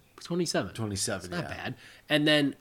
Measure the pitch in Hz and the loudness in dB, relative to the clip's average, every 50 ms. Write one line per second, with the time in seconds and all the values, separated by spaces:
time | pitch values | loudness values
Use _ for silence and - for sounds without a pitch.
0 | - _ - - - - 170 180 175 - - 165 117 90 - - 113 104 98 95 | -14 _ -20 -16 -8 -4 -2 0 0 0 0 0 -2 -2 -4 -4 -4 -2 -2 -2
1 | - 120 104 92 90 90 90 175 - 73 - - - - 131 - - - - - | -2 -2 -2 -4 -4 -6 -6 -6 -6 -6 -6 -8 -8 -8 -8 -10 -12 -20 -20 -14
2 | - - 147 147 147 156 151 147 143 135 - - | -4 0 2 4 6 6 6 6 4 2 0 -4